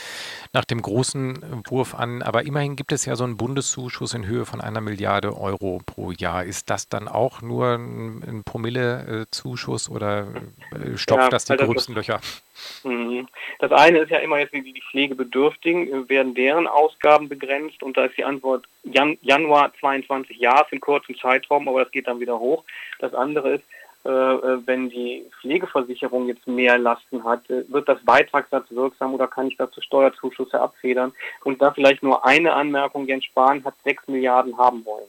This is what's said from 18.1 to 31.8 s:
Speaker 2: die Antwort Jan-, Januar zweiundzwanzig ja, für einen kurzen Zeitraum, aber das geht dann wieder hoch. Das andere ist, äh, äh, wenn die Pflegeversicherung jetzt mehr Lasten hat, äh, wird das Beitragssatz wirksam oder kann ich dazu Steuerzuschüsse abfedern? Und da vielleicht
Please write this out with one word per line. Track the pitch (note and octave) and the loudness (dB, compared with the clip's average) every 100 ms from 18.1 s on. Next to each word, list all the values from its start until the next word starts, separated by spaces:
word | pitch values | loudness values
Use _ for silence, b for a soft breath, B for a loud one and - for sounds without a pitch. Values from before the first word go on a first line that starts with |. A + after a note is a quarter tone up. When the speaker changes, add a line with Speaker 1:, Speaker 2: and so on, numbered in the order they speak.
| - | 0
Speaker 2:
die | C3 | -4
Antwort | C#3 C3 B2+ - _ | -4 -2 -4 -4 _
Jan-, | - C3 C#3+ D#3+ | -2 2 2 0
Januar | - C#3 D#3+ D3 C#3+ - | 2 4 6 6 6 2
zweiundzwanzig | D3 C3+ B2+ C3+ C3 A2+ | -2 -2 -2 -6 -6 -2
ja, | A#2+ C3 | 4 6
für | D3 | 4
einen | C#3 | 0
kurzen | - C#3+ - B2 | -2 -2 -2 -4
Zeitraum, | B2+ C3 - D3 C#3+ | 0 0 2 0 0
aber | C3 | 0
das | B2+ | 0
geht | C3+ B2+ | -2 -4
dann | A#2+ | -4
wieder | A#2+ A#2 | -4 -2
hoch. | A#2+ D#3+ - B B B | 0 -2 -4 B B B
Das | C3 | -6
andere | B2 C3 D3+ C3+ C#3+ | -2 -2 0 0 -2
ist, | - B B _ - | -6 B B _ -2
äh, | |
äh, | C3 C3 C3 B2+ B2+ A#2+ | 0 2 2 0 -2 0
wenn | B2+ B2+ | -2 -2
die | A#2+ A#2+ C3 - - | -6 -8 -8 -14 -12
Pflegeversicherung | B2+ F3+ F3+ D3 B2 B2 B2+ B2 B2 | -4 -2 0 -2 -4 -6 -4 -2 -4
jetzt | A#2+ - | -6 -6
mehr | B2 B2 B2 | 0 4 4
Lasten | A#2+ A#2+ - B2+ | 4 0 -4 -6
hat, | A2+ A#2+ - | -2 -2 -2
äh, | B2+ B2+ | -6 -2
wird | C#3 C#3 | -2 0
das | C3 | 2
Beitragssatz | - B2+ D3 C#3+ C3 C3+ - | 4 4 4 0 0 -4 -4
wirksam | A#2 C3 - C3 | -2 -2 -2 -4
oder | C3 C3 | -2 -2
kann | - C3+ | -2 -4
ich | - | -2
dazu | C3 - | -6 -6
Steuerzuschüsse | - C#3 C3+ - C3 - B2+ C#3+ | 0 4 4 2 -6 -6 -4 0
abfedern? | B2+ - B2+ B2 B2+ B B B C#3 | -2 -2 -2 0 -2 B B B -6
Und | C3 | 2
da | C3+ | 2
vielleicht | - | 6